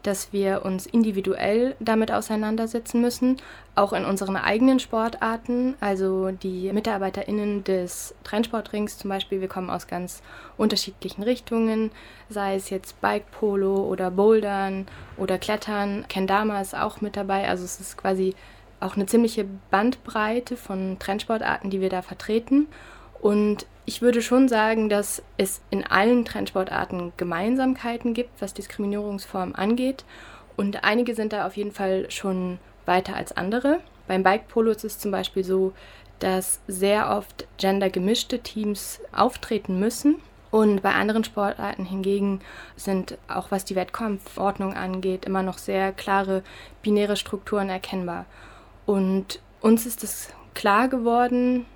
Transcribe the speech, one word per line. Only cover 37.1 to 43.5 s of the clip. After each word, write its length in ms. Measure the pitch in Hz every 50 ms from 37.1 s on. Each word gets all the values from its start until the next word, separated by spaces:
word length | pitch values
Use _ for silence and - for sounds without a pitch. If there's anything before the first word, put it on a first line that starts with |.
oft 360 | 202 208 202 - - - - - -
gendergemischte 840 | - - 190 196 196 196 185 185 185 180 196 233 240 - - 262 240
Teams 600 | 240 - - 214 214 208 208 196 - - - - - -
auftreten 640 | - - 202 247 - - - - 226 202 208 - 185 185
müssen. 360 | 202 226 233 - - 294 320 359 - - - - - -
Und 320 | - 220 214 214 202 190
bei 100 | 190 196
anderen 320 | - 190 196 208 214 226 220
Sportarten 600 | - - 208 202 202 - - 202 202 - - 185
hingegen 540 | 180 190 196 185 196 202 202 196 202 196 190 - - - - - - -
sind, 400 | - - 202 190 185 190 - - - - -
auch 220 | - - 180 -